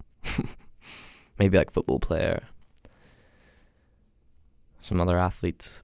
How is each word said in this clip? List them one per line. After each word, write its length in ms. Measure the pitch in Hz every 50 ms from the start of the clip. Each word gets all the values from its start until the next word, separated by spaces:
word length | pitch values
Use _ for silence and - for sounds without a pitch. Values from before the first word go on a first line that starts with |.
| - - - - -
<laughs> 140 | - - - - - - - - - - - - - - - - - - - - _ - -
Maybe, 180 | 101 98 95
like, 140 | 90 78 -
football 280 | - - - - 65 67
player. 480 | - - 82 80 - 82 - - - - - - - - _ _ - - - - - - - - _ _ _ - _ _ _ _ - _ _ _ _ _ _ _ _ _ _ _ _ _ - - - _ _ _ _ _ - -
Some 220 | - - 98 90
other 160 | 87 90 87
athletes. 680 | 87 90 92 - - - 92 - - - - - -